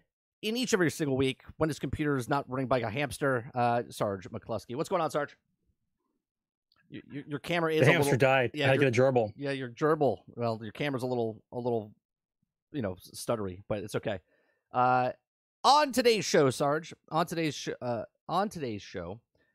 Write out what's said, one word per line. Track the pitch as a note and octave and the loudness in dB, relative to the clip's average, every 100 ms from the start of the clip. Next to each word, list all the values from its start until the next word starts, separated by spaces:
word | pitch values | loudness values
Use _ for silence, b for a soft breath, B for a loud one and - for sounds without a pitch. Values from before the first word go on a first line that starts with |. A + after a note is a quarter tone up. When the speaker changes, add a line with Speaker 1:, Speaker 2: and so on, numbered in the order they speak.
| _ _ _ _ | _ _ _ _
Speaker 1:
in | G#3+ A#3+ | -4 -2
each | A#3+ | 0
every | G3+ D#3+ | 2 2
single | - D3 C3 | 2 -2 0
week | C3+ B2 - - | 0 -2 -12 -4
when | D#3 | -2
his | C#3 | -2
computer | C#3+ - D3+ C#3 | -6 -4 -2 -2
is | A#2 | 0
not | C#3 C3+ | -4 -2
running | B2+ B2 | -6 0
like | C3 | 0
a | A2 | 0
hamster, | A2+ D3 - C#3 B2+ B2 | -4 -6 -2 0 0 -2
uh, | B2+ A#2+ A#2+ - | -2 0 0 -2
Sarge | - A2+ G2 - | -4 -2 -2 -8
McCluskey. | A2 - A2 - A#2+ | -12 -6 -8 -6 -6
What's | D#3+ | -2
going | F#3 | -2
on, | D#3 | 0
Sarge? | D3+ C#3+ - _ _ _ _ _ _ _ _ _ _ _ _ _ _ _ | -2 -4 -10 _ _ _ _ _ _ _ _ _ _ _ _ _ _ _
Y-, | C#3 - | -18 -14
y-, | C#3 D3 | -14 -8
your | C#3+ | -10
camera | - E3+ D#3+ | -4 0 2
is | D#3 | 4
Speaker 2:
The | D3 | 6
Speaker 1:
a | |
Speaker 2:
hamster | E3+ C#3 | 6 4
Speaker 1:
little | C3+ | 4
Speaker 2:
died. | C3 C3+ A#2+ | 4 4 2
Speaker 1:
Yeah, | D3 C#3 | 0 2
Speaker 2:
I | |
had | C3+ | 4
to | |
Speaker 1:
your | C#3 | 4
Speaker 2:
get | A#2 | 4
a | |
gerbil. | C3 B2+ G#2+ B2+ | 4 4 0 -4
Speaker 1:
Yeah, | C#3 | -6
your | C3+ B2+ | -6 -8
gerbil. | A#2 D3+ D#3+ C3+ G2 - - | -2 0 2 2 0 -8 -6
Well, | A#2 A2 | -4 -4
your | A2 | -8
camera's | - C#3+ C3 | -6 -4 -2
a | B2+ | -2
little, | B2 A2+ G#2+ _ | -2 -4 -6 _
a | B2 | -6
little, | A#2+ A#2 G#2+ - _ _ _ _ _ _ _ | -2 -2 -4 -16 _ _ _ _ _ _ _
you | D3 | -6
know, | G2+ | -4
s-, | F#2 - - - | -6 -14 -14 -4
stuttery, | A#2 G2 F2+ - | -4 -4 -8 -6
but | G#2+ | -6
it's | G#2 B2 | -4 -6
okay. | A2+ F#2+ _ _ _ _ _ | -4 -8 _ _ _ _ _
Uh, | B2 B2+ B2+ B2+ - _ _ _ _ | 0 2 4 0 -4 _ _ _ _
on | A#3 D4 D4 | 4 4 4
today's | B3 A#3+ A3 | 2 2 2
show, | C#3+ F#3 C3+ | 2 4 4
Sarge, | - C#3+ D#3 E3 - - | 2 -2 -2 -6 -20 -4
on | D#3 E3+ | -2 -2
today's | E3+ D#3+ - | -2 -4 -4
sh-, | - - | -8 -6
uh, | A#2+ A#2 - _ - | -4 -4 -6 _ -6
on | E3+ G#3 | -2 -2
today's | F3 B2+ G#2+ | -4 -8 -8
show, | - F#2+ E2+ A2+ _ _ _ | -10 -10 -10 -12 _ _ _